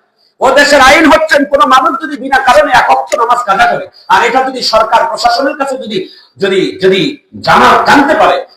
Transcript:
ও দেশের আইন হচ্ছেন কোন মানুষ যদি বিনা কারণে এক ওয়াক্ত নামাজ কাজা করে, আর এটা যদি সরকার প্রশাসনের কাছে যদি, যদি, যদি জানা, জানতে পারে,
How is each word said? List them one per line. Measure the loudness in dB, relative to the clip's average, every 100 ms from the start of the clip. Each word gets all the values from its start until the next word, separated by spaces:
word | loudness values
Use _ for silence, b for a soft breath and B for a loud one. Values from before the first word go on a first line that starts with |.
| _ _ _ _
ও | 0
দেশের | 2 2 4
আইন | 4 4
হচ্ছেন | 4 2 2 0
কোন | 0 0 2
মানুষ | 2 2 -4
যদি | -8 -10
বিনা | -4 -2
কারণে | 2 2 2
এক | 0 0
ওয়াক্ত | -2 -2 -4
নামাজ | -2 -2
কাজা | -2 0 0
করে, | -2 -8 b b
আর | -2
এটা | 0 -2
যদি | -2 -4
সরকার | -2 -2 0 0
প্রশাসনের | -2 -2 -2 0 -2 -4
কাছে | -6 -6
যদি, | -8 -8 B B B _
যদি, | -2 0 -2 -2
যদি | 0 0 -2 -6 _ -10
জানা, | -2 2 4 2 2
জানতে | 0 2
পারে, | 2 0 0 -6